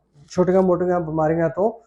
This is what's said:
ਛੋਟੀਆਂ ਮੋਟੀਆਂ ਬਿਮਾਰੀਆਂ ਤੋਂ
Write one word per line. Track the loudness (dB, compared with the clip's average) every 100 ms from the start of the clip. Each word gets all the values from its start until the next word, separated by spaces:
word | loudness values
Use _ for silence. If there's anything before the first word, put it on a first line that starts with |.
| _ _ -8
ਛੋਟੀਆਂ | -2 2 2
ਮੋਟੀਆਂ | 2 2 0 -2
ਬਿਮਾਰੀਆਂ | -2 -2 0 0 -2
ਤੋਂ | -2 -4 -4